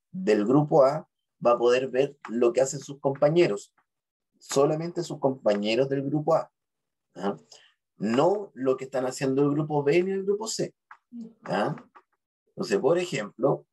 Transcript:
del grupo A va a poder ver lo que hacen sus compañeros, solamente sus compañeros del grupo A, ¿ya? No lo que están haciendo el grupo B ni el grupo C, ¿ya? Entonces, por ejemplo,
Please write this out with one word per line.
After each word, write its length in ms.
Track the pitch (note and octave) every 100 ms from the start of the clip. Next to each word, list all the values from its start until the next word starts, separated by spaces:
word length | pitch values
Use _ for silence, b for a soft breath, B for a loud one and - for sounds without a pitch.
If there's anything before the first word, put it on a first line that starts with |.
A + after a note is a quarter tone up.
| _
del 340 | F#3 F#3 G#2
grupo 400 | G#2 D3 D3+ D#3
A 240 | C3 D#3 - _ _ -
va 80 | A#2
a 60 | A#2+
poder 300 | A#2+ B2+ C3
ver 300 | B2 C#3 - -
lo 240 | A#2 A#2+
que 80 | -
hacen 180 | C3+ C#3+
sus 220 | - C#3
compañeros, 720 | C#3 C3+ D3 E3+ D#3 G2+ - _ _ _ _ _ _ _
solamente 640 | - C3+ D3 D#3 E3+ E3+
sus 160 | E3 D3
compañeros 680 | C3+ B2+ G#2+ G#2 G#2+ A#2 C3+
del 140 | C#3
grupo 320 | C#3 D3+ D3+
A, 180 | D#3 - _ _ _ _ _ _
¿ya? 220 | - G3 - _ b b b _ -
No 540 | G#2+ B2 F3 G#3 G3
lo 220 | B2 C3 C3
que 80 |
están 220 | C3+ B2+ C#3
haciendo 360 | - C#3 C3+
el 80 | C#3+
grupo 320 | D3 D3+ D3
B 200 | C#3 F3
ni 80 | F#3+
el 140 | G3
grupo 220 | F#3+ G#3 G#3+
C, 280 | - - _ - - _ A#3+ - _ -
¿ya? 260 | G3 G#3 - - - _ _ _ _ _
Entonces, 300 | - - G2
por 200 | C3 F3
ejemplo, 680 | F3+ A#2+ G2+ - C3+ - -